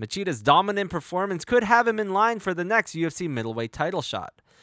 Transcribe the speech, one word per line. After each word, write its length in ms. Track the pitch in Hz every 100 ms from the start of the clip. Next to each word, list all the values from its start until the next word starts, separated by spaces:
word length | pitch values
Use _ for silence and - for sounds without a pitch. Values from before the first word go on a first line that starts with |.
Machida's 400 | 110 196 185 120
dominant 480 | 104 156 202 202 190
performance 540 | 170 - 180 196 175
could 180 | - 247
have 240 | 214 240 233
him 140 | 220
in 140 | 202
line 240 | 196 226 226
for 160 | 190
the 100 | 175
next 300 | 175 226 -
U 120 | 165 165
F 60 |
C 160 | - 175
middleweight 420 | 123 113 113 113
title 300 | - 156 180
shot. 400 | - 104 - _ _ _